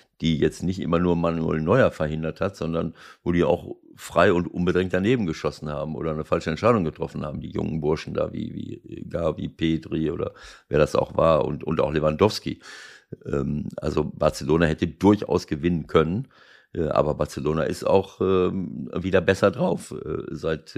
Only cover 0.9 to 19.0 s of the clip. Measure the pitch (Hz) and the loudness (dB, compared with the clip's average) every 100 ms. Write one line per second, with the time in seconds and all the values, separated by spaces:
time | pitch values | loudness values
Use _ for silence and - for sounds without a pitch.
0.9 | 85 90 85 85 82 80 80 78 120 101 | 0 2 2 0 -2 -2 -2 2 4 4
1.9 | - 76 78 80 76 95 98 82 82 85 | 0 -4 -4 -6 -4 -6 -4 -4 -2 -4
2.9 | - - - 87 87 80 87 - - _ | -8 -20 -10 -2 2 4 2 -2 -16 _
3.9 | - - - 104 87 87 - 90 87 92 | -20 -4 4 4 4 0 -2 0 2 0
4.9 | 92 98 127 95 80 76 - 76 73 76 | 0 0 0 0 -2 -4 -6 -8 -6 -6
5.9 | 78 80 78 76 85 82 78 107 120 80 | -4 -4 -4 -2 -2 -2 0 2 4 2
6.9 | 73 78 76 71 71 - - 80 80 76 | -4 -8 -6 -8 -8 -8 -6 -4 -2 0
7.9 | 80 - - 78 - - - - - - | -2 -2 -4 -4 -4 -8 -8 -10 -12 -14
8.9 | - - 82 80 78 80 - 82 80 - | -14 -8 -2 -2 -2 -6 -2 0 0 -2
9.9 | 80 78 80 76 - - - _ 73 76 | -2 -2 -2 -6 -8 -20 -20 _ 2 4
10.9 | - - - 80 78 71 73 - 78 67 | 2 0 2 4 4 2 -2 -2 0 0
11.9 | 76 78 78 104 - - - - - - | 2 0 4 2 2 -6 -10 -14 -20 -20
12.9 | - _ - - 71 69 73 - - 76 | -20 _ -16 -4 -2 -2 -4 -6 -6 -4
13.9 | 76 76 - 76 - 69 80 82 80 85 | -2 -4 0 0 0 0 4 4 2 -2
14.9 | 76 95 104 - - - 76 82 87 69 | 4 6 6 4 -2 -2 -4 -2 -2 2
15.9 | 85 78 95 135 _ - - _ - 78 | 2 2 0 -6 _ -20 -20 _ -6 -2
16.9 | - 73 71 73 - 69 80 76 - - | 2 0 0 -2 -2 -2 0 -2 -2 0
17.9 | 95 95 - 95 95 90 90 82 58 - | 0 0 -2 0 2 2 -2 -6 -8 -8
18.9 | - | -6